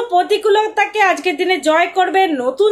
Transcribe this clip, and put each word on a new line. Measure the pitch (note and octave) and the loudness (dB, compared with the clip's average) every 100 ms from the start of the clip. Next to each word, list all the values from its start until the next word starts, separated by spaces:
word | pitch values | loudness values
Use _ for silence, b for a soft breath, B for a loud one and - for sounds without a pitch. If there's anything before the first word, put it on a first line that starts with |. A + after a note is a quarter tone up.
| A#4 | 0
প্রতিকূলতাকে | F4 F4+ G#4 G#4+ G4+ G#4+ G#4+ G4+ G#4+ | 0 0 0 2 2 2 0 -2 2
আজকের | G4 D#4+ F4 D4 | 0 2 -2 -2
দিনে | F4+ F#4+ | -2 -2
জয় | C#4+ D#4 F4+ F#4 | 0 0 0 0
করবে। | F4+ D4 C#4+ C#4+ | 0 2 0 0
নতুন | B3 C4 G#4 | -4 0 0